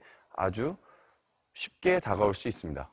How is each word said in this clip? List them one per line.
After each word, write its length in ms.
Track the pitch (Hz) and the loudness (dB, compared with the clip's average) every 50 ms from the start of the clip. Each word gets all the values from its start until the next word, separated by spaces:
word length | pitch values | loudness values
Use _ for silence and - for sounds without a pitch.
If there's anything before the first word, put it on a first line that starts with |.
| - - - - _ _ - | -16 -20 -20 -20 _ _ -4
아주 400 | - 92 95 92 104 123 160 196 - _ - - _ _ _ _ _ _ _ _ _ _ _ _ | -2 -2 -2 0 -2 -4 -4 -6 -8 _ -20 -20 _ _ _ _ _ _ _ _ _ _ _ _
쉽게 460 | - - - - _ - 180 180 180 | -14 -14 -14 -10 _ 2 2 2 4
다가올 340 | - 107 98 95 104 104 98 | 2 0 2 4 4 4 2
수 140 | - - | 0 -4
있습니다. 420 | 120 98 - - 80 71 69 69 - | -6 -6 -6 -8 -8 -8 -8 -10 -12